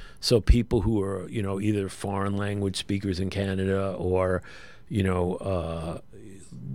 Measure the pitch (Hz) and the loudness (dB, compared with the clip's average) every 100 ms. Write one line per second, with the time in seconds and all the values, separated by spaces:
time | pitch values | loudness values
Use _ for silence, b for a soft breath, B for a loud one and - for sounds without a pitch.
0 | B B - 120 - 120 113 120 101 107 | B B 4 6 8 6 6 2 4 2
1 | 98 95 87 117 98 98 104 104 95 - | 0 -4 -6 -4 -2 0 2 2 0 -4
2 | 98 98 98 101 101 101 98 95 - 101 | -4 -2 0 0 -2 0 -2 -2 -2 -2
3 | 101 90 95 98 98 95 95 98 98 92 | 0 0 -2 -2 -2 0 0 0 0 -2
4 | 90 92 92 90 B B B B - 107 | 0 2 4 2 B B B B -4 0
5 | 95 90 90 92 98 92 82 82 80 87 | 2 2 0 -2 -2 -2 -2 -4 -6 -8
6 | - 98 107 95 - - 127 | -12 -18 -18 -18 -16 -14 -10